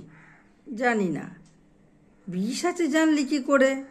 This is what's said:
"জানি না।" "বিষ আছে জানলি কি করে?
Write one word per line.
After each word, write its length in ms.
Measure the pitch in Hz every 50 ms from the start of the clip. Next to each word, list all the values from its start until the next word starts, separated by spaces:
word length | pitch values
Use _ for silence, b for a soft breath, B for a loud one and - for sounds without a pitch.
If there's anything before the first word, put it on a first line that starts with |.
| - B B B B B B B B B B _ - - 262
"জানি 340 | 208 254 240 233 214 202 175
না।" 260 | 151 - - - - - - - _ _ _ _ _ _ _ _ _ _ _ _ _ _ - -
"বিষ 360 | 175 180 196 226 277 - -
আছে 240 | 349 349 349 339 294
জানলি 360 | 262 320 320 320 302 294 285
কি 140 | - 302 285
করে? 460 | 247 - 277 277 269 269 269 269 269 -